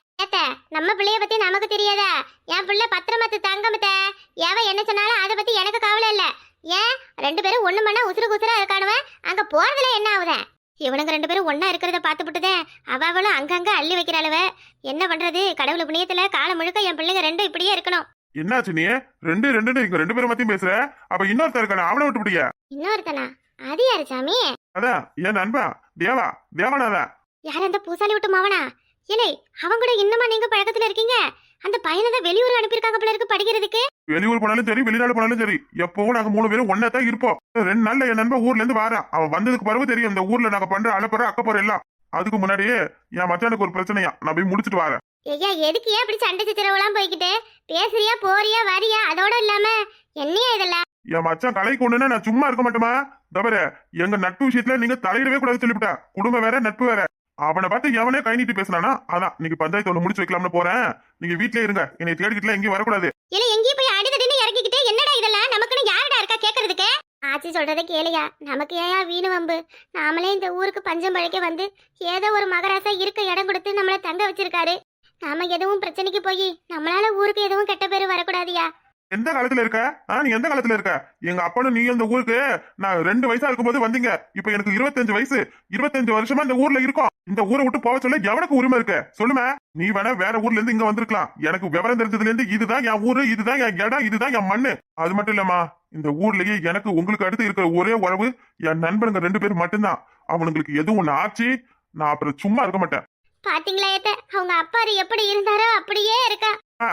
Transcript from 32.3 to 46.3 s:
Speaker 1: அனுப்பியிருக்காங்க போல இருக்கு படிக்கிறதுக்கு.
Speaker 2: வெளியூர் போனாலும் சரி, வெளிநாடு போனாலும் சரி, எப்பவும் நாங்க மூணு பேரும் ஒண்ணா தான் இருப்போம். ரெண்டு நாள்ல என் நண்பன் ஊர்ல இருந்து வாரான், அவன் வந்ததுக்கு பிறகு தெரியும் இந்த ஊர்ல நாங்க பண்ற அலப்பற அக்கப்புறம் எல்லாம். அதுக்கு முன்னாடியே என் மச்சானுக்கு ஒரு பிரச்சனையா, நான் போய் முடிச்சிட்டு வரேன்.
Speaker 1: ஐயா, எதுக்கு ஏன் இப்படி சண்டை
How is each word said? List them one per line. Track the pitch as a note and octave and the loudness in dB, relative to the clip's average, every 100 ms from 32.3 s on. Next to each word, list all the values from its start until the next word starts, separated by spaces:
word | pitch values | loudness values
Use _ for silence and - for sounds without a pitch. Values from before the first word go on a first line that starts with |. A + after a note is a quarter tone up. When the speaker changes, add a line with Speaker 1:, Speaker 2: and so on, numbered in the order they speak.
| F#4+ B4 B4 | 2 4 2
Speaker 1:
அனுப்பியிருக்காங்க | G#4+ A#4 A4+ A4 | 2 0 0 0
போல | A4 | 0
இருக்கு | A4 A4 | 0 0
படிக்கிறதுக்கு. | G4 G#4 A4 G4+ A4+ C5+ - - | 0 2 0 0 -2 -2 -6 -4
Speaker 2:
வெளியூர் | D#3 G#3 A#3 | 0 2 2
போனாலும் | G#3+ A3 A3+ | 2 0 2
சரி, | A3 A#3 | 0 0
வெளிநாடு | A3+ B3 A#3 | 2 2 2
போனாலும் | A3+ A#3 | 0 0
சரி, | G#3+ F#3+ - D#3 | 0 -2 -4 -4
எப்பவும் | E3+ G3+ G#3 A#3+ | -4 0 0 2
நாங்க | G#3+ | 2
மூணு | G3+ A3 | 2 2
பேரும் | A3 A3 | 2 2
ஒண்ணா | F#3+ A#3 | 0 0
தான் | B3+ A#3+ | 0 0
இருப்போம். | A3+ B3 - _ A#3 F#3 | 0 0 0 _ -2 2
ரெண்டு | G#3+ G#3+ | 2 2
நாள்ல | C4 B3+ | 2 2
என் | A3 | 2
நண்பன் | A3+ C4 A#3 | 2 2 2
ஊர்ல | A3+ | 2
இருந்து | A#3+ A3+ | 2 0
வாரான், | A3 A3 - D#3+ | 0 -2 -2 0
அவன் | D#3 | 0
வந்ததுக்கு | D#3+ A3+ B3 G#3 | 2 2 0 0
பிறகு | A3+ C4 | 0 2
தெரியும் | A#3+ A3+ | 0 0
இந்த | F#3+ F#3 | 0 0
ஊர்ல | A#3+ A3 | 2 2
நாங்க | G3+ F#3 | 0 0
பண்ற | G3 A3+ | 0 0
அலப்பற | G3 G#3+ A3 A#3+ | 0 0 0 0
அக்கப்புறம் | G3+ G#3+ G#3 | 0 0 0
எல்லாம். | G#3 G#3 - _ _ | 0 -2 -6 _ _
அதுக்கு | E3 F3+ G#3+ | -4 -2 0
முன்னாடியே | F#3+ G3 G#3 A#3 D3+ - _ F3 | 0 2 2 0 -2 -8 _ -4
என் | F3+ | -2
மச்சானுக்கு | F3 A#3 A3 F#3+ | 0 0 0 0
ஒரு | F#3 | -2
பிரச்சனையா, | F#3 G3+ F3 - | -2 0 -2 -2
நான் | D#3 D#3+ | -2 0
போய் | F#3+ | 2
முடிச்சிட்டு | G3 - F#3 | 0 0 0
வரேன். | D#3 B2+ - _ - | 0 -2 -8 _ -8
Speaker 1:
ஐயா, | D4 G4 E4 D#4 | -4 -2 0 0
எதுக்கு | E4 A#4 G#4+ | 0 0 0
ஏன் | |
இப்படி | A#4 G#4+ | 0 -2
சண்டை | A4 | -2